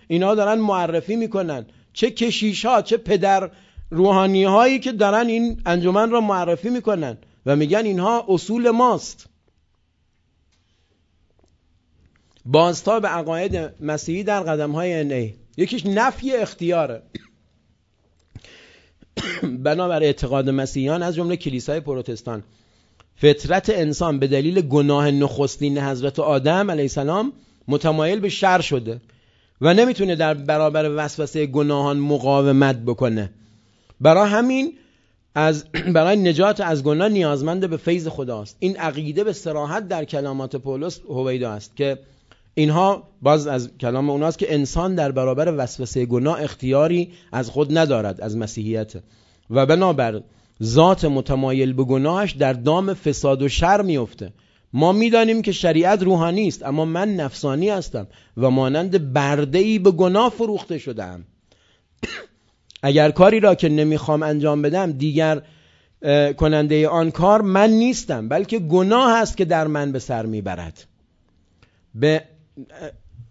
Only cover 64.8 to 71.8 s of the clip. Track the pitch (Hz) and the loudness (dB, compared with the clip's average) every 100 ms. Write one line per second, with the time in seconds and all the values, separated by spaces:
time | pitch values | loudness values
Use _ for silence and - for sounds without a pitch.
64.8 | 185 135 151 147 156 151 - _ _ _ | -2 -2 -2 0 0 -2 -6 _ _ _
65.8 | _ _ 147 147 147 143 160 151 151 151 | _ _ 2 2 2 2 2 2 2 2
66.8 | 156 170 165 156 185 214 202 190 220 220 | 2 2 0 2 4 4 4 4 4 4
67.8 | 240 240 - 127 113 156 196 226 160 180 | 2 -2 -6 -6 -2 -2 -2 -4 0 2
68.8 | 190 233 262 226 220 - 170 165 156 147 | 4 4 4 4 0 -2 0 0 0 -2
69.8 | 143 131 - 117 110 107 98 87 82 - | -4 -6 -6 -6 -4 -6 -6 -8 -12 -16
70.8 | _ _ _ _ _ _ _ _ _ _ | _ _ _ _ _ _ _ _ _ _